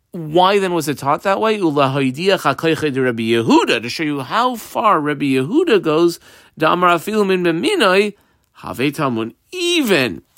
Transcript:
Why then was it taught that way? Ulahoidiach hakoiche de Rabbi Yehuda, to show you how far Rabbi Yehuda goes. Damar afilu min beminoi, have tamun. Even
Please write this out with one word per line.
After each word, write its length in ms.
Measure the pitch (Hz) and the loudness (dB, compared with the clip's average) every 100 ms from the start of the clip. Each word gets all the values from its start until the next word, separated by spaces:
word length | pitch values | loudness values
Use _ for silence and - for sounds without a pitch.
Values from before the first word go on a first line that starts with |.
| _ | _
Why 480 | 175 156 165 185 202 | -12 -2 2 4 2
then 160 | 190 | 0
was 140 | 170 147 | -2 -4
it 100 | 135 | -4
taught 240 | 135 151 | -2 -2
that 180 | 196 196 | 0 0
way? 200 | 220 214 | 0 0
Ulahoidiach 960 | 170 143 135 139 131 135 190 185 - 131 | 0 2 0 0 -2 -2 0 0 0 -2
hakoiche 360 | 165 156 156 | 0 0 -2
de 80 | 131 | -2
Rabbi 220 | 127 113 | -2 -2
Yehuda, 580 | 113 117 117 311 214 120 | 0 0 2 2 2 -2
to 100 | 110 | -4
show 120 | - | -6
you 200 | 151 143 | -6 -6
how 340 | 127 202 254 226 | -4 -2 -2 -4
far 440 | - 240 220 170 | -8 0 2 2
Rabbi 260 | 147 143 139 | 0 -2 0
Yehuda 580 | 131 135 285 339 208 | 0 0 0 2 2
goes. 360 | 160 156 175 - - - _ - | 2 2 2 0 -14 -20 _ -2
Damar 400 | 156 175 180 170 | 0 2 2 2
afilu 300 | 202 214 196 | 0 0 0
min 160 | 185 | 0
beminoi, 720 | 175 165 285 392 202 190 208 - _ _ _ | 0 0 0 2 2 4 0 -4 _ _ _
have 240 | - 87 95 | -16 -10 -4
tamun. 580 | 143 147 139 113 113 - _ | -4 -2 -2 -2 -6 -10 _
Even 720 | 359 349 349 240 165 123 80 - | -6 -2 0 2 2 0 -4 -14